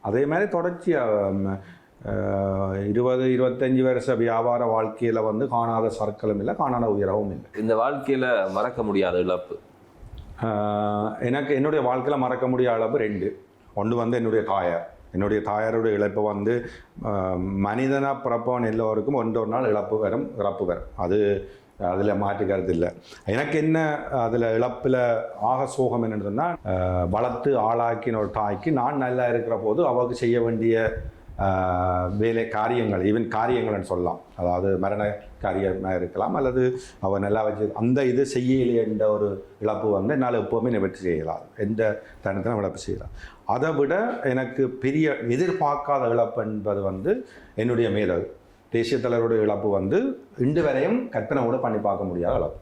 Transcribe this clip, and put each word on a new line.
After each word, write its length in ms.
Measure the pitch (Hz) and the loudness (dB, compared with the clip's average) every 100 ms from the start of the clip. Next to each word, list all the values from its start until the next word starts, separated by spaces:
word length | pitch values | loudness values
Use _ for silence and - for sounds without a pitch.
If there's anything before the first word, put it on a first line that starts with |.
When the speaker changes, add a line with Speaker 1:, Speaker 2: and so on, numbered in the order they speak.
Speaker 1:
அதே 260 | 104 110 143 | 0 0 2
மாதிரி 240 | 165 202 | 0 0
தொடர்ச்சியா, 800 | 175 175 175 - 156 117 104 98 | 0 -2 -4 0 0 2 2 2
ம், 140 | 98 98 98 95 - _ - 113 | 0 -2 -4 -10 -20 _ -14 -6
ஆ, 680 | 104 98 98 98 95 98 | -4 -2 0 0 0 -2
இருபது, 520 | 95 101 104 123 127 131 | -2 0 2 2 2 2
இருபத்தஞ்சு 560 | 127 127 123 131 127 | 2 2 0 2 4
வருஷ 320 | 131 123 123 | 4 2 0
வியாபார 680 | 120 117 113 117 120 120 113 | 0 2 2 0 0 0 0
வாழ்க்கையில 440 | 110 107 120 113 | 0 -2 0 0
வந்து 240 | 110 107 135 | 0 -2 0
காணாத 420 | 117 117 113 110 104 | 0 0 0 0 -2
சறுக்கலும் 380 | 104 101 110 101 | -6 -4 -2 -2
இல்ல, 160 | 107 | -2
காணாத 320 | 202 147 123 113 | -2 -2 0 0
உயரவும் 440 | 101 98 101 104 | 0 0 0 -2
இல்ல. 160 | 85 - - | -6 -10 -6
Speaker 2:
இந்த 180 | 110 110 | 0 2
வாழ்க்கையில 760 | 120 143 131 135 127 117 95 | 2 -2 -2 0 2 2 0
மறக்க 320 | 95 117 123 | 0 -2 -2
முடியாத 360 | 107 98 92 90 | 0 2 2 2
இழப்பு? 380 | 90 90 - 82 - - - - - - - - | 0 -2 -4 -12 -14 -20 -20 -20 -20 -18 -18 -6
Speaker 1:
ஆ, 720 | 113 104 104 104 104 104 107 110 | -4 -2 0 0 0 -2 -4 -2
எனக்கு 360 | 127 135 135 | -2 -2 0
என்னுடைய 340 | 139 147 151 123 | 0 2 2 2
வாழ்க்கையில 300 | 127 127 143 | 0 0 0
மறக்க 300 | 127 127 127 | 0 0 0
முடியாத 300 | 127 123 113 | 2 2 2
இழப்பு 200 | 110 139 | 2 0
ரெண்டு. 460 | 107 104 95 - - _ - - | 0 -2 -4 -6 -18 _ -12 -4
ஒண்ணு 180 | 104 | 0
வந்து 220 | 120 117 120 | 0 0 0
என்னுடைய 280 | 113 110 | 2 0
தாயார். 500 | 104 98 90 85 - - - | 2 0 0 -2 -4 -16 -10
என்னுடைய 300 | 87 101 107 107 | -2 0 0 0
தாயாருடைய 420 | 104 110 113 110 | -2 0 0 0
இழப்பை 320 | 101 101 101 | 2 0 2
வந்து, 440 | 104 101 101 120 120 - - - | 0 0 0 0 -4 -16 -20 -10
ஆ, 280 | 113 101 92 | -4 -2 -2
மனிதனா 840 | 90 92 98 98 113 131 139 139 135 | -2 -2 0 0 0 0 0 0 -2
பிறப்பவன் 440 | 131 117 113 123 | 0 0 0 0
எல்லோருக்கும் 500 | 113 110 110 110 107 | 0 0 0 0 0
ஒன்று 260 | 139 113 113 | 0 0 0
ஒரு 80 | 107 | 0
நாள் 200 | 117 127 | 0 2
இழப்பு 300 | 104 101 107 | 0 0 0
வரும், 320 | 104 92 92 - | 0 0 -4 -2
இறப்பு 260 | 101 98 | -2 -2
வரும். 180 | 92 87 - - | -2 -2 -4 -4
அது, 520 | 90 101 101 98 - - - - | 0 2 4 2 -4 -16 -20 -6
அதுல 360 | 92 92 101 | -2 0 0
மாற்று 320 | 98 101 101 98 | 0 -2 -2 0
கருத்து 260 | 98 92 | 0 0
இல்ல. 200 | 85 87 - - - | 0 0 -2 -20 -14
எனக்கு 340 | - 110 147 156 | -4 -2 0 0
என்ன 460 | 156 160 156 147 | 2 2 2 -2
அதுல 540 | - 135 117 120 117 113 | -2 -2 0 2 2 2
இழப்புல 640 | 123 120 131 127 120 113 - - | 2 0 0 2 4 2 -2 -2
ஆக 260 | 107 131 135 | 0 0 -2
சோகம் 380 | - 127 120 | 0 0 2
என்னன்னு 180 | 113 107 | 0 -2
சொன்னா, 340 | 101 104 165 170 - | -4 -2 -2 -4 -2
ஆ, 380 | 92 92 90 | 0 0 0
வளர்த்து 540 | 87 104 123 120 143 131 | 0 2 0 0 0 2
ஆளாக்கின 580 | 110 117 117 113 127 113 | 2 2 0 0 -2 -2
ஒரு 140 | 101 | -2
தாய்க்கு 420 | 110 104 101 - | -2 -2 -2 0
நான் 240 | 143 123 147 | 0 0 0
நல்லா 300 | 127 127 123 | -2 2 2
இருக்கிற 300 | 120 113 113 | 0 0 0
போது 300 | 110 120 160 | 0 2 2
அவருக்கு 280 | 127 123 | 2 0
செய்ய 260 | 123 120 120 | 0 2 2
வேண்டிய, 560 | 117 117 113 110 110 - - - - - | 2 2 2 4 2 -2 -10 -14 -18 -2
ஆ, 680 | 98 92 92 90 92 90 90 | 0 2 0 0 0 0 0
வேலை 420 | 101 113 113 113 | 0 0 2 -2
காரியங்கள், 560 | 110 110 123 110 98 | -2 0 0 2 2
even 240 | 95 107 104 | 2 2 0
காரியங்கள்னு 520 | 110 120 123 113 104 | 0 0 2 0 -2
சொல்லலாம், 400 | 92 90 87 78 - - | -2 -2 -2 -2 -10 -4
அதாவது 420 | 87 90 98 92 | 0 0 2 0
மரண 360 | 98 104 104 101 - - | 0 0 -2 -4 -12 -6
காரியமா 500 | 104 95 98 92 95 | -4 0 0 0 -2
இருக்கலாம், 440 | 92 87 92 104 | -2 -2 -2 -2
அல்லது 440 | 165 135 123 127 127 - - | 0 0 2 0 0 -10 -6
அவ 180 | 98 98 | -2 0
நல்லா 240 | 101 107 | 0 0
வச்சு 280 | 107 104 107 | 0 0 -4
அந்த 300 | - 117 127 | 0 2 2
இது 220 | 131 123 135 | 2 2 0
செய்யலையேன்ற 720 | 127 127 131 120 117 110 107 107 | 0 2 2 4 2 0 2 2
ஒரு 400 | 104 104 98 - - | 2 0 -2 -10 -4
இழப்பு 300 | 107 104 110 | -2 0 0
வந்து 220 | 98 101 | 2 2
என்னால 260 | 143 127 120 | 2 2 0
எப்பவுமே 320 | 98 117 117 | 0 0 0
நிவர்த்தி 280 | 113 95 - | 0 0 -2
செய்யலாம், 420 | 92 80 80 82 - - | -2 -2 -2 -6 -10 -6
எந்த 460 | 104 107 110 104 - - | -4 0 0 0 -8 -8
தருணத்திலும் 320 | 101 98 92 113 | -4 -2 -2 -2
இழப்பு 220 | 98 - | -2 -4
செய்யலாம். 320 | - - - - - - | -8 -8 -8 -16 -18 -20
அதை 280 | - 117 151 | -4 0 0
விட 480 | 147 139 175 226 - | 2 2 2 0 -2
எனக்கு 460 | 139 127 127 131 131 | 0 0 -2 0 0
பெரிய 420 | 131 131 147 156 | 0 -2 2 2
எதிர்பார்க்காத 960 | 123 117 127 180 - 147 143 - 143 120 | 0 0 0 0 0 0 0 0 0 2
இழப்பு 340 | 117 117 117 | 2 2 0
என்பது 400 | 107 107 104 101 | -4 -2 -2 0
வந்து 440 | 95 95 117 233 - - - | -2 -2 -2 -2 -4 -18 -14
என்னுடைய 360 | - 113 117 117 | -4 0 2 2
மேலது. 440 | 101 98 85 - - - - _ | 2 0 0 -2 -10 -20 -20 _
தேசிய 380 | 117 117 135 120 | -2 0 0 0
தலைவருடைய 320 | 120 117 113 | 2 2 2
இழப்பு 300 | 107 101 104 | 2 2 0
வந்து 500 | 98 95 156 269 254 - - | 0 2 0 0 -6 -12 -2
இன்று 240 | 127 151 | 0 2
வரையும் 460 | 151 131 160 240 - | 2 2 2 0 -2
கற்பனை 360 | - 104 139 | -6 -2 0
கூட 120 | 117 127 | 0 0
பண்ணி 220 | 120 107 | 0 0
பார்க்க 260 | 101 98 | 0 0
முடியாத 320 | 98 87 85 117 | -2 -2 0 0
இழப்பு. 200 | 76 - | 0 -6